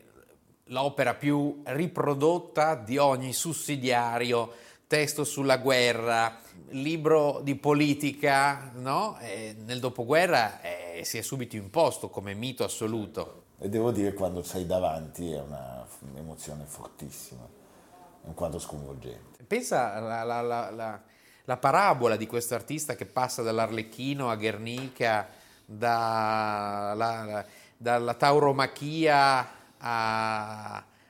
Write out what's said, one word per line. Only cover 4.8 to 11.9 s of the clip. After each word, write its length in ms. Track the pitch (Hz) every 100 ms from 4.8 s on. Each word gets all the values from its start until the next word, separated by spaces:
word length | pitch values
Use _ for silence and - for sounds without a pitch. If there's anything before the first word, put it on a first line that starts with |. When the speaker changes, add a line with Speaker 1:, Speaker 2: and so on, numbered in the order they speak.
| _
Speaker 1:
testo 360 | 151 147 151
sulla 340 | 143 - 135 127
guerra, 840 | 127 127 123 113 117 117 113 - - - -
libro 680 | 135 143 165 156 156 147 -
di 140 | 139 135
politica, 1160 | 147 147 147 143 147 - 147 139 139 135 131 123
no? 420 | 127 151 208 -
E 340 | 113 104 110 107 110
nel 140 | 123
dopoguerra, 800 | 127 123 117 156 180 143 107 -
eh, 400 | 87 87 87 82 78
si 120 | 117
è 40 |
subito 340 | 107 135 117 110
imposto 540 | 98 160 151